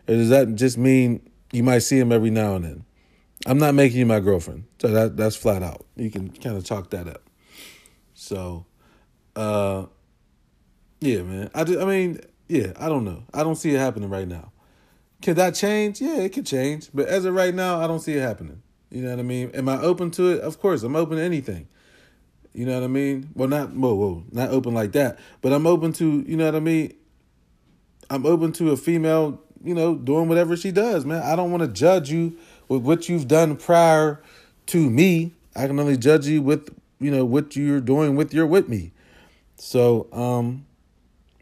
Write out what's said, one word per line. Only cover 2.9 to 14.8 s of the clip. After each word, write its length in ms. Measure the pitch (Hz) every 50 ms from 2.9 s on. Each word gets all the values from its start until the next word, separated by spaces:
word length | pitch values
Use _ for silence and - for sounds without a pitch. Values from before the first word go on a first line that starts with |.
| _ _ _ _ _ _ _ _ - - -
I'm 120 | 127 131 147
not 160 | 151 147 139
making 240 | 139 139 123 117 127
you 80 | 123
my 140 | 117 110 107
girlfriend. 440 | 92 101 98 85 - - - 76 107 - _ -
So 80 | - 113
that, 280 | 107 110 110 107 -
that's 180 | 104 110 110 -
flat 280 | - 120 113 98 92
out. 220 | 90 82 - - - _ -
You 140 | - 120 107
can 200 | - 101 95 -
kinda 320 | - - - 127 107 95
chalk 280 | 87 - 113 98 87 -
that 180 | 104 90 87 82
up. 140 | - - _ _ _ _ _ _ - - - - - - _ _ _ _ _ _ _
So, 520 | - - - 104 95 92 90 85 85 90 _ _ _ _ _ _ _ _ _ _ _ _ _ -
uh, 520 | 110 107 107 104 104 101 98 95 95 95 - _ _ _ _ _ _ _ _ _ _ _ _ _ _ _ _ _ _ _ _ _ -
yeah, 220 | 151 135 113 92
man. 280 | 90 90 92 95 107 - -
I 100 | 151 160
ju-, 160 | 165 180 147
I 40 | 185
mean, 360 | 196 196 190 185 175 160 - - - _ _ _ -
yeah, 240 | 175 131 - 92 -
I 120 | - 147 160
don't 160 | 151 131 110
know. 200 | 95 85 85 117 - -
I 80 | 147
don't 140 | 156 160 160
see 180 | 156 - 160 139
it 40 | 135
happening 300 | 135 127 107 104 101 98
right 200 | 98 95 95 90
now. 240 | 87 82 76 - - _ _ _ _ _